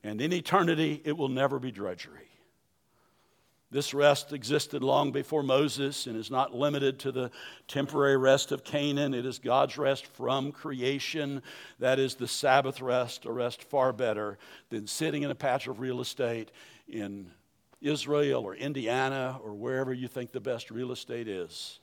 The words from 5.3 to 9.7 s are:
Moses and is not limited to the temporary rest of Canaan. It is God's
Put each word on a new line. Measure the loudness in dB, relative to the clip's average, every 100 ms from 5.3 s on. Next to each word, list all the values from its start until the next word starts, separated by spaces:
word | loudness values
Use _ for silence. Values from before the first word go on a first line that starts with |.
| -2
Moses | 4 4 4 0 -4 -4 -6
and | -8
is | -2
not | 0 0
limited | 0 0 2 0 0
to | -4
the | -4 -6 -8 -18 -18 -6
temporary | -4 -2 2 4 6
rest | 8 6 4
of | -4
Canaan. | -2 0 0 2 0
It | -2 -4
is | -6
God's | 2 4 4